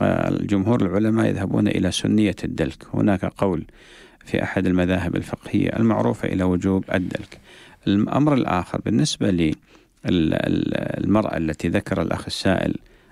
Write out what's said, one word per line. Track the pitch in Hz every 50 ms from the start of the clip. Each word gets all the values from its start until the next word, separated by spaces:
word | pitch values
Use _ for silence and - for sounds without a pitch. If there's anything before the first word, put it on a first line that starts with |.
الجمهور | 101 98 90 - - - 92 - - - 104 98 92 110 120 123 101
العلماء | 87 92 101 107 110 110 110 107
يذهبون | 107 98 98 101 - 104 110 104 104
إلى | - - 95 90
سنية | - - - 107 104 107 107 95 87 - -
الدلك، | - - - 80 - - - - - -
هناك | 104 107 107 98 92 -
قول | - - - 101 98 90 76 - - - - - - - - - - - - -
في | - - - -
أحد | - - 98 95 95
المذاهب | 90 92 90 90 92 90 87 85 -
الفقهية | - - - - - - - - - 95 -
المعروفة | - - 113 113 104 107 113 120 117 - - -
إلى | - 92 92
وجوب | 92 90 87 92 98 95 95 - - -
الدلك. | 95 90 - - - - - - - - - - - - - - - - 104
الأمر | 98 101 107 - - 127 143 156 143
الآخر | 123 - - 87 90 82 - - - -
بالنسبة | - 107 120 151 151 - - - 107 90 85 82 73 - - _ _ - - _ _ _ _ -
للمرأة | - 92 87 80 80 50 50 50 50 - - 50 50 50 50 - - - - - - 98 110 104 - - 76
التي | 82 78 73 - - 85
ذكر | - 101 - - 95 95
الأخ | 85 82 - 87 -
السائل | - - - - 95 92 - 50 - - - - - - - _ _